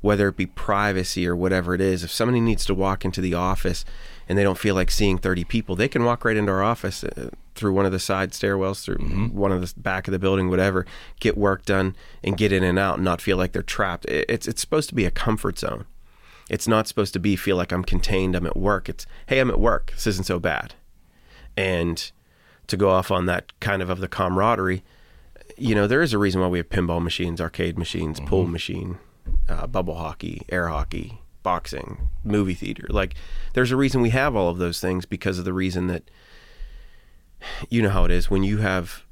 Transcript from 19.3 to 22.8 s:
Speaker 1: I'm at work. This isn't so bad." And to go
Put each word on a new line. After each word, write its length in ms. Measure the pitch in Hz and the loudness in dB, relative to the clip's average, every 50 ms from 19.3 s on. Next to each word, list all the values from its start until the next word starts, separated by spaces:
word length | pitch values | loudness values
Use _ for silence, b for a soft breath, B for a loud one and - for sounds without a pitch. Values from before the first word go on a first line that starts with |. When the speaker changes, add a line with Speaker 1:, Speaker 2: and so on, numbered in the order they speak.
| 135 131 | 2 2
Speaker 1:
I'm 80 | 131 123 | 2 4
at 80 | 107 - | 4 4
work. 320 | - 117 110 - - - - | 6 6 4 2 0 -2 -4
This 120 | - - 107 | -2 0 0
isn't 180 | 101 92 95 | 0 0 0
so 120 | - 92 90 | 0 -2 0
bad." 360 | 85 90 78 57 - - - - - - - _ b b b b b b b b b b b | 0 0 -2 -2 -4 -8 -14 -20 -20 -20 -20 _ b b b b b b b b b b b
And 540 | - 98 95 92 87 85 85 85 - - - - b b b b b b b b b b | -2 0 0 0 0 0 0 -2 -4 -6 -12 -14 b b b b b b b b b b
to 100 | - - | -6 0
go 140 | 92 | 2